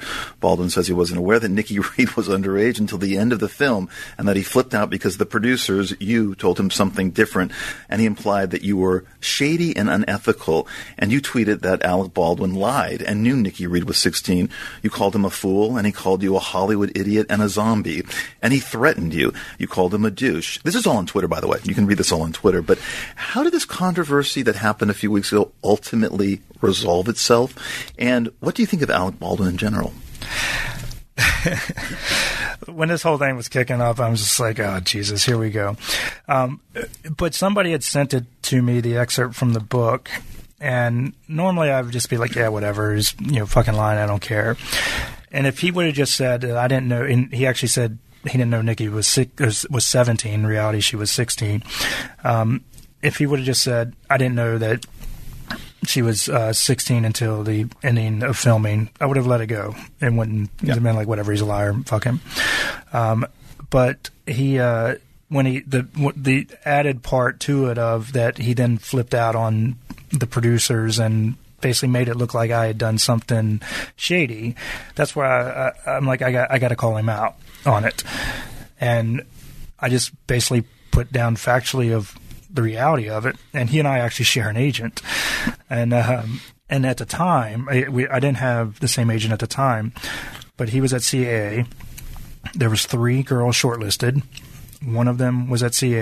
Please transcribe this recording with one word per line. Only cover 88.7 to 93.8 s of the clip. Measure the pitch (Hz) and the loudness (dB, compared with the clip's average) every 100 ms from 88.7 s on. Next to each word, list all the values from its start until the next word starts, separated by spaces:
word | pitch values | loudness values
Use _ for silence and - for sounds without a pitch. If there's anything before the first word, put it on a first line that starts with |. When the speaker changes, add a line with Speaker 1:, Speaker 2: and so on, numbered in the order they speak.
| 104 | -2
Speaker 2:
the | 120 | -2
same | - 117 | 0 2
agent | 110 110 | 2 0
at | 110 | -2
the | 113 | -2
time, | - 135 113 110 - - - - - - - | 0 0 0 -4 -8 -10 -10 -12 -16 -14 -6
but | 117 | -2
he | 131 | 2
was | 131 | 2
at | 127 | 2
C | - 131 | 0 0
A | 123 113 104 110 | 0 0 -2 -2
A. | 120 - - - - - - - - | -4 -6 -16 -14 -14 -14 -16 -16 -8
There | - 117 | 0 2
was | 107 | 2
three | - 120 120 131 | 0 0 2 2
girls | 131 123 120 120 | 2 2 2 2
shortlisted. | 127 117 | 0 0